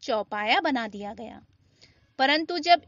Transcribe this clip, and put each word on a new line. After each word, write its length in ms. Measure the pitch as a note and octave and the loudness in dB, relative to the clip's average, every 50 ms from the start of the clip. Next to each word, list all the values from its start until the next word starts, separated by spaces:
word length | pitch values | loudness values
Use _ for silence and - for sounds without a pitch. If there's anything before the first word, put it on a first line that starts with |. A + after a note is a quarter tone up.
| - | -6
चौपाया 580 | - A#3 G#3+ G3+ - G#3+ G#3 G#3 G#3+ B3+ F#4+ | -4 -4 -4 -4 -4 -6 -4 0 2 2 2
बना 280 | E4+ D#4+ C4+ A#3+ A3+ G#3+ | 2 0 -2 -2 -4 -6
दिया 260 | G3+ G3+ G3+ G3+ A3 | -8 -10 -12 -12 -12
गया। 300 | - A3 - F2+ - - _ _ _ _ _ _ _ - _ _ _ _ _ _ - | -12 -14 -14 -16 -18 -20 _ _ _ _ _ _ _ -20 _ _ _ _ _ _ 0
परंतु 400 | C4 C#4 D4 D#4 E4 D4+ F4 F4 | 2 2 4 2 0 -2 -4 -4
जब 240 | D4+ F4 F4 E4 - | 4 4 4 4 4